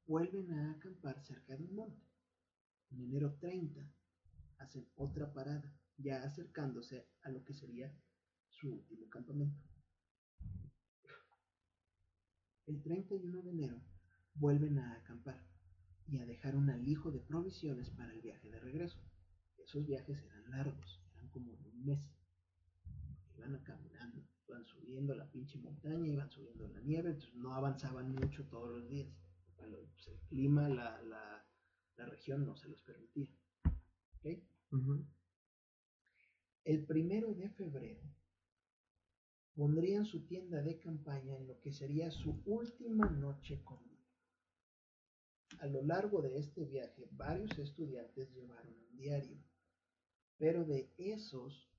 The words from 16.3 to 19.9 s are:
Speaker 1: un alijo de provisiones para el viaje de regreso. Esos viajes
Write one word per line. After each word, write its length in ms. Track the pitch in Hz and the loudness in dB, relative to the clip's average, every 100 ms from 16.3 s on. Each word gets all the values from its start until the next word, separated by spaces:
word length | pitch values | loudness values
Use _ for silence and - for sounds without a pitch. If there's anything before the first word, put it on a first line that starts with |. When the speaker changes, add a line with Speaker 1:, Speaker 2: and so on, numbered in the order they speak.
| 120 139 139 | -4 2 6
Speaker 1:
un 140 | 143 | 6
alijo 420 | 120 131 151 165 | 6 4 4 2
de 80 | 131 | -4
provisiones 680 | - 160 190 - 156 123 120 | 0 0 0 -2 -2 -2 -4
para 220 | - 117 | -6 -8
el 80 | 110 | -8
viaje 280 | 113 101 107 | -10 -12 -14
de 100 | 113 | -10
regreso. 400 | 127 151 170 - - - - - _ - | -6 -4 -4 -6 -16 -20 -20 -20 _ -20
Esos 280 | - 147 | -6 -2
viajes 360 | 151 | 0